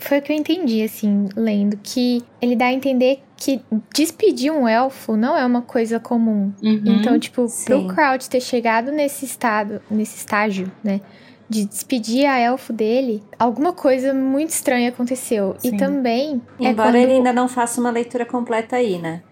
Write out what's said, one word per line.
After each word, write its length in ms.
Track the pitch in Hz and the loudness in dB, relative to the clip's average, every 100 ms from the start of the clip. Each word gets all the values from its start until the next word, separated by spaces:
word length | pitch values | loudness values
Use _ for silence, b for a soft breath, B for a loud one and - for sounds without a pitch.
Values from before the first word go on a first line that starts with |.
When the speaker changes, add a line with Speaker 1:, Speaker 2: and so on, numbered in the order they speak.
Speaker 1:
foi 180 | - 285 | -2 0
o 40 | |
que 100 | 285 | 0
eu 40 | 302 | -2
entendi, 460 | 294 339 311 220 | -2 -2 0 0
assim, 460 | 214 - 208 202 202 202 | -2 -2 0 0 0 -2
lendo, 420 | 226 208 202 208 | 0 0 0 -2
que 400 | - 254 247 240 240 - | -6 -2 0 0 -4 -4
ele 160 | 247 240 | 0 2
dá 100 | 247 | 2
a 60 | |
entender 480 | 262 269 254 254 269 - - | 0 0 2 2 2 -4 -8
que 240 | - 269 - 220 - | -2 -2 -2 -4 -4
despedir 560 | - 330 - 427 247 262 | -2 -2 2 2 2 0
um 160 | 311 240 | 2 2
elfo 500 | 220 269 - - 220 | 4 2 -2 -4 0
não 200 | 240 320 | 2 2
é 80 | |
uma 180 | 247 247 | 2 0
coisa 380 | 240 254 226 226 | 0 -2 0 -2
comum. 520 | 226 240 226 214 196 196 | -2 0 2 2 -2 -2
Speaker 2:
Uhum. 200 | 220 214 208 | 0 2 4
Speaker 1:
Então, 320 | 208 220 285 | 4 4 2
tipo, 280 | - - 240 | 0 -2 -2
Speaker 3:
Sim. 180 | - - | -2 0
Speaker 1:
pro 200 | - 185 | 0 0
Crouch 340 | 185 294 262 - | 2 2 2 0
ter 120 | 254 | -2
chegado 500 | 247 247 233 226 240 | 0 -2 0 0 0
nesse 340 | 302 285 285 262 | 0 -2 -2 -10
estado, 560 | - 247 214 208 208 - | -4 -2 0 -2 -6 -4
nesse 260 | 214 214 - | -4 -4 -6
estágio, 540 | - 208 214 196 185 - | -4 0 0 -2 -6 -6
né, 180 | 214 196 - B B B B | -4 -4 -6 B B B B
de 160 | 220 202 | -2 -2
despedir 600 | - - 254 214 240 277 | -4 -4 -4 0 2 2
a 120 | 262 | 2
elfo 340 | 233 254 - | 2 0 -4
dele, 520 | 226 214 247 269 214 - - | -2 0 0 0 -4 -6 -2
alguma 360 | 233 240 311 | 0 0 -2
coisa 420 | 349 294 262 262 | 0 0 2 0
muito 360 | 269 262 269 320 | 0 0 0 -2
estranha 400 | - - 247 240 | -4 0 0 0
aconteceu. 680 | 247 247 254 - 220 196 - | -2 -4 -4 -4 -2 -2 -4
Speaker 2:
Sim. 160 | 254 | -4
Speaker 1:
E 20 | 208 | 0
também 640 | 277 285 247 233 294 269 - - | 0 0 0 0 -2 -4 -8 -4
é 80 | 247 | 0
Speaker 3:
Embora 220 | 226 220 | 2 4
Speaker 1:
quando 40 | |
Speaker 3:
ele 200 | 240 254 | 4 6
ainda 180 | 262 254 | 4 4
não 160 | 240 254 | 2 0
faça 320 | 254 240 247 | 0 -2 -2
uma 100 | 240 | -2
leitura 340 | 233 240 247 | -2 -4 -4
completa 520 | 233 247 233 226 226 254 | -4 -4 -2 -4 -2 -2
aí, 220 | 240 175 | 0 -2
né? 240 | 165 165 - | -6 -8 -8